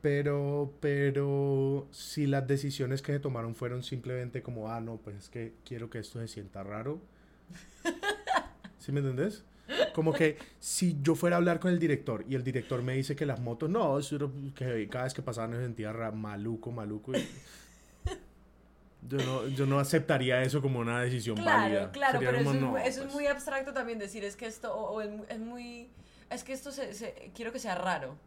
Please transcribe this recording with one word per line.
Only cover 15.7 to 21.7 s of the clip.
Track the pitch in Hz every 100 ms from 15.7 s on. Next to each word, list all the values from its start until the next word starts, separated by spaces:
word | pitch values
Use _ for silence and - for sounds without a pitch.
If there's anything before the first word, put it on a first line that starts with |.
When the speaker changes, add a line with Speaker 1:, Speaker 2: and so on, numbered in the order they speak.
| 110 107
Speaker 1:
ra-, | 110 113
maluco, | 110 104 101 107 113 120
maluco. | 120 104 104 - 131
Y | -
Speaker 2:
<laughs> | - - - - - - - - - - - - - - - - - 120
Speaker 1:
yo | 135
no, | 131 131 120
yo | 135 139
no | 139
aceptaría | 139 160 139 143 127 127
eso | 127 147
como | 135 127
una | 117 120
decisión | 123 123 110 107
Speaker 2:
Claro, | - -
Speaker 1:
válida. | 104